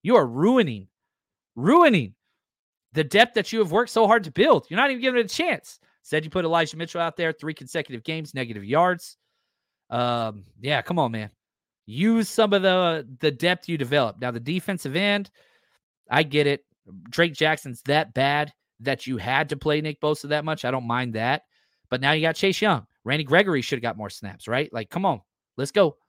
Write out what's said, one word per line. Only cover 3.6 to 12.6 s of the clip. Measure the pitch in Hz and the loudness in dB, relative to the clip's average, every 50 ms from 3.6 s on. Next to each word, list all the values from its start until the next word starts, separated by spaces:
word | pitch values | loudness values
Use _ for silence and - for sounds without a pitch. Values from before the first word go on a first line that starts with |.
| 208 165 | 0 2
worked | 165 214 240 220 | 2 0 0 0
so | - 226 226 | 2 2 4
hard | 202 226 233 185 | 4 4 2 2
to | 156 | -2
build. | - - 226 226 180 143 - _ | 0 2 4 4 4 2 2 _
You're | 160 202 | -2 0
not | 269 285 | 0 0
even | 262 240 | 0 -2
giving | 240 262 254 247 | -2 0 0 0
it | 226 180 | -2 -2
a | - | -2
chance. | - 330 349 254 - _ - - _ _ _ _ _ | -2 -2 -2 -2 -4 _ -20 -20 _ _ _ _ _
Said | _ - - 156 | _ -4 -4 -4
you | 156 156 | -4 -2
put | - 185 170 | -4 -2 0
Elijah | 160 165 170 165 156 - | 2 2 2 0 0 -4
Mitchell | 160 170 160 - 170 | -10 -12 -8 -4 -4
out | 170 165 - | -4 -4 -2
there, | - 170 160 | -2 -4 -4
three | 156 _ - 156 156 | -4 _ -10 -10 -10
consecutive | - 135 127 - 165 147 - 127 113 - | -10 -14 -8 -6 -6 -6 -6 -12 -12 -8
games, | - 160 160 156 139 - | -8 -8 -8 -10 -10 -8
negative | 131 127 117 110 104 98 | -8 -8 -8 -8 -12 -6
yards. | 101 127 156 175 180 180 170 - - - _ _ _ _ _ _ _ _ _ _ _ _ _ _ _ | 0 2 2 4 2 0 -2 -8 -18 -20 _ _ _ _ _ _ _ _ _ _ _ _ _ _ _
Um, | 117 120 123 123 120 120 113 110 104 104 95 _ _ _ | -4 -2 -2 0 -2 -2 -4 -6 -8 -12 -20 _ _ _
yeah, | 113 139 147 127 | -4 -2 -2 -2
come | - - 175 175 | -2 -2 -2 0
on, | 143 120 | 0 -2
man. | 113 110 107 104 _ _ _ _ _ _ _ _ _ _ _ | -2 -8 -10 -12 _ _ _ _ _ _ _ _ _ _ _
Use | - 107 135 185 220 226 226 214 - | -12 -4 0 2 2 2 2 0 0
some | - - 220 202 | 2 2 2 4
of | 202 196 | 4 4